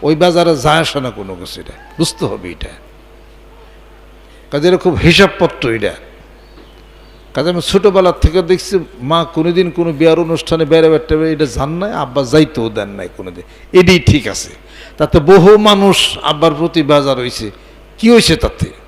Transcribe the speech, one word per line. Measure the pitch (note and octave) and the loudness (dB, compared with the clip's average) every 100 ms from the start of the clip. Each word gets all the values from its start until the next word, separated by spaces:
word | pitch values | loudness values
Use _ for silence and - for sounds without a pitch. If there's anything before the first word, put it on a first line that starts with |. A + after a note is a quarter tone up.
ওই | C#3+ D#3 | -2 0
বেজারে | F3+ E3+ E3+ D#3 | 2 2 0 0
যায় | C#3 D#3 | 0 0
আসে | D#3+ C#3+ | 0 -4
না | B2+ | -8
কোনো | G#2 F#2+ | -10 -14
কিছু, | F#2 F2 - | -14 -14 -16
এটা | E2 - - - | -18 -20 -20 -6
বুঝতে | E3 - | -6 -4
হবে। | D3 G2 F2+ | -8 -8 -12
এটা | E2+ - - - - - - - - - - - - - - - - - - - | -14 -16 -16 -20 -20 -20 -20 -20 -20 -20 -20 -20 -20 -20 -20 -20 -20 -20 -20 -10
কাজে | C#3+ D#3 | -2 0
এটা | F#3 | 0
খুব | F3+ | 0
হিসাবপত্র। | C#3+ D#3+ E3+ G3 - E3+ - C3+ | 0 2 4 2 2 -4 -2 -6
এটা | A2+ G2+ - - - - - - - - - - - - - - | -4 -4 -8 -18 -20 -20 -20 -20 -20 -20 -20 -20 -20 -20 -20 -12
কাজে | - D3+ | -6 -4
আমি | F3 | -4
ছোটোবেলার | - F#3+ G3 F#3+ F#3 | 0 2 2 2 2
থেকে | E3 E3+ E3 | 2 0 0
দেখছি, | E3+ F3+ - G3 C#3 - | 0 -2 0 -4 -4 -12
মা | B2 E3 E3 | -4 -2 -2
কোনোদিন | - D#3+ F3 F3+ | -4 -2 0 -2
কোনো | D#3+ E3+ | -2 -4
বিয়ার | C#3+ D#3+ D#3+ | 0 2 2
অনুষ্ঠানে | E3 D#3+ - E3 | 0 -4 -4 -2
বেড়ে | D#3 D#3+ D#3+ | 2 4 4
বেড়াতে | D#3 D#3+ D#3 D#3+ | 2 0 -2 -2
এটা | D3+ D3 | -2 -4
যান | A2 C#3 | -4 -6
নাই, | E3 G3+ | -6 -6
আব্বা | E3 C#3 C3 | -6 -6 -4
যাইতেও | B2+ D3 D#3 - A2+ | 0 2 2 -2 -6
দেন | G#2+ G2+ | -6 -8
নাই | G2+ F2+ - | -10 -14 -14
কোনোদিন। | F#2 F2 - - - F#3 | -16 -16 -20 -20 -2 0
এটাই | F3+ F3+ | 2 0
ঠিক | - D3 A2+ | 2 0 -2
আছে, | - - - - - - - | -10 -12 -18 -20 -20 -20 -6
তাতে | D3+ F3 | 0 0
বহু | D3 F#3+ F3 G#3 | 6 6 8 6
মানুষ | G#3+ G3+ G3 F#3 - - | 6 4 2 2 0 -4
আব্বার | C#3+ D3+ D#3+ | -4 0 0
প্রতি | D3 E3 E3 | 0 -4 -2
বেজার | C#3 D3 C#3 C3 | 2 2 2 -2
হইছে। | B2 - A2 - - - - - | -4 -8 -12 -14 -20 -20 -20 -2
কি | A3+ | 4
হইছে | A#3 - E3 | 4 4 0
তাতে? | - - - - | -2 -4 -8 -8